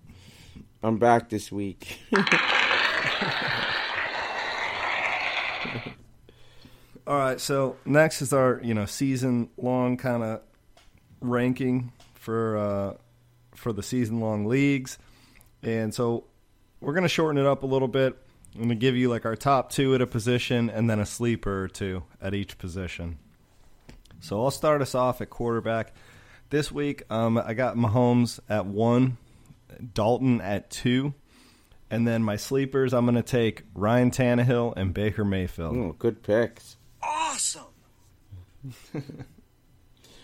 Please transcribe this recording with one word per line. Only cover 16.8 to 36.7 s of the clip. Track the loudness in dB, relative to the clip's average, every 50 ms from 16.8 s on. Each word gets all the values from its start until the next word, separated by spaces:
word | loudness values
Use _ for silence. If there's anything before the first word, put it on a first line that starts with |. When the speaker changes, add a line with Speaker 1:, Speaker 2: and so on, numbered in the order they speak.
Speaker 2:
we're | -6 -2 0
gonna | 2 2 2
shorten | 2 2 2 2 4 4
it | 4
up | 4 4 2 0
a |
little | 0 2 2 2 2
bit. | 2 4 2 2 2 -2 -14 -20 -20 _ -20 -18 -10
I'm | -4 -2
gonna | -2 0
give | 2 4 4 4
you, | 4 4 2
like, | 2 0 -2
our | -4 -4
top | -2 2 2 4 4 2 0
two | 0 2 4 4 4
at | 4 2
a |
position | 2 0 -2 0 2 2 2 2 2 2 2 2 2
and | 0 0 0 2
then | 2 0
a | 0
sleeper | -2 -4 -2 0 0 0 0 -2 -4 -2 -2 -4
or | -6
two | -6 -6 -6 -4 -4 -6 -8 -12 -16 -10
at | -8 -4 -4
each | -4 -4 -6 -10 -12
position. | -12 -10 -8 -8 -8 -8 -8 -8 -10 -10 -10 -12 -16 -20 -20 _ _ _ _ _ -20 -20 -20 -20 _ -20 -20 -20 -20 -20 -20 -18
So | -10 -6 -4 -2 -2
I'll | -2
start | -2 0 2 2 2 2 2
us | 0 0
off | 0 2 2 0 -2
at | -6 -12
quarterback. | -8 -6 -4 -2 -2 -2 -2 -2 -2 -2 -4 -6 -10 -20 -20 -20 -20 -20 -20 -20 -20 -20 -12 -4
This | -2 -2 -2 -2 -4
week, | -4 -4 -4 -4 -6 -8 -6
um, | -2 0 0 2 2 2
I | 0 -2 -2
got | -2 0 0 0
Mahomes | 2 2 2 4 4 4 4 6 4 4 2 0 -8 -8 -4
at | -2 -2 -2
one, | -2 -2 0 2 4 4 4 4 2 0 -4 -12 -20 -20 -20 -20 -20 -20 _ _ -20 -20 -16 -16 -10 -4
Dalton | 0 2 2 2 2 2 2 2 2
at | 0 -2 -4 -4 -4 -8
two, | -10 -4 0 0 2 2 0 -2 -6 -8 -14 _ _ _ -20 -20 _ _ _ _ -20 -20 -14 -6
and | -2 -2 0
then | 0 2 0 0
my | 0 -2
sleepers, | -4 -4 -2 -2 0 0 0 0 0 2 2 2
I'm | 2 2
gonna | 4 2 2 0
take | 0 0 2 2 2 0 -4 -10 -16 -8
Ryan | -2 0 2 4 4 4 4
Tannehill | 4 2 2 2 4 4 4 2 2 2 0 -2 -2
and | -2 -2 -2 -2
Baker | 0 0 -2 0 0 0
Mayfield. | 0 0 0 -2 -4 -6 -6 -6 -4 -4
Speaker 1:
Ooh, | -4 -4 -4 -6 -2
good | -2 -2 -2 -2 -2
picks. | 0 2 2 2 0 -2 -10 -20 -20